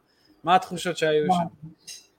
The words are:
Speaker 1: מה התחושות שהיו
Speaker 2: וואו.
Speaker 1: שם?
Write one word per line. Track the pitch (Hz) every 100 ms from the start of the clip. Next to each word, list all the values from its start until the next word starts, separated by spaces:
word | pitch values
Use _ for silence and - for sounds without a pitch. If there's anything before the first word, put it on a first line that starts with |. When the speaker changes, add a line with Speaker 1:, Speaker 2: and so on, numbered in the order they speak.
| _ _ _ _
Speaker 1:
מה | 160 180
התחושות | - 175 180 156
שהיו | 160 151 151
Speaker 2:
וואו. | 180
Speaker 1:
שם? | 170 - 160 - - - -